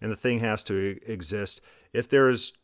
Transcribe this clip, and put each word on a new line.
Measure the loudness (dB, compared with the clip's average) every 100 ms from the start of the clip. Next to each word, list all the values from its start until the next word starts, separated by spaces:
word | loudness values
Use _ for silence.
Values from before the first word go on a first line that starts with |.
and | -8
the | -2
thing | 0 0
has | 0 -2
to | -2
e-, | -2 -2 -4
exist. | -8 -10 -6 -6 -6 -10 _ _ _
If | -4 2
there | 6 6
is | 4 -4 -10